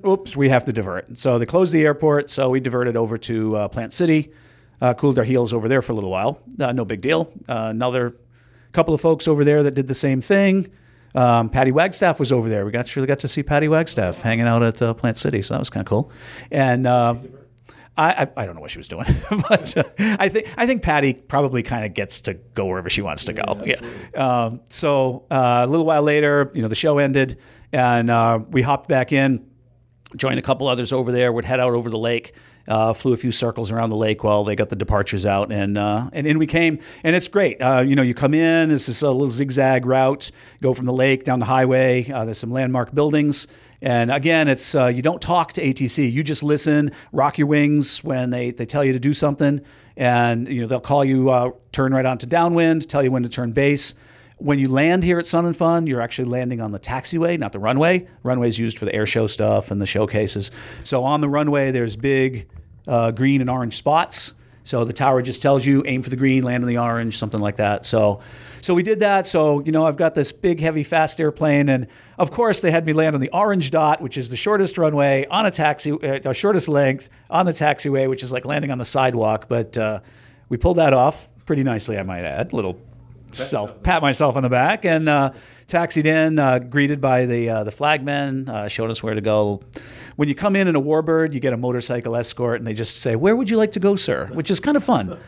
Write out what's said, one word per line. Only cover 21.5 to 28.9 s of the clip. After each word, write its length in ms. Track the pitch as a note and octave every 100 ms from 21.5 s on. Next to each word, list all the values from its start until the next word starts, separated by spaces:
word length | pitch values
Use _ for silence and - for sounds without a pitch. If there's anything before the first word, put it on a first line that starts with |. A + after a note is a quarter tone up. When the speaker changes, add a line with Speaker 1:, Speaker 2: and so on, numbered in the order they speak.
| B2
Speaker 1:
kinda 280 | A#2 A#2+ G#2+
gets 320 | F#2 G2 -
to 120 | - F2+ -
go 100 | -
wherever 240 | F#2+ F#2 E2+
she 140 | G#2
wants 220 | G2 D2+ -
to 80 |
go. 80 | F2 - G#2
Speaker 2:
Yeah, 80 | -
Speaker 1:
Yeah. 60 |
Speaker 2:
absolutely. 400 | - - - -
Speaker 1:
Um, 460 | - C3+ B2 A2+ A#2+ -
so, 540 | - D#3 C#3 C3 B2+ -
uh, 300 | C3+ B2 B2
a 20 | B2
little 180 | E3
while 160 | D#3+ D3+
later, 500 | D3 D3 D3 C#3+ C#3
you 80 | C#3+
know, 60 | A2+
the 60 |
show 220 | A2+ D#3+ C#3+
ended, 400 | C#3 C#3 C3 - - - -
and, 380 | C3+ B2 A#2+ A#2
uh, 300 | A#2 A#2 A2+ G#2+
we 140 | C#3
hopped 260 | B2 C#3
back 240 | -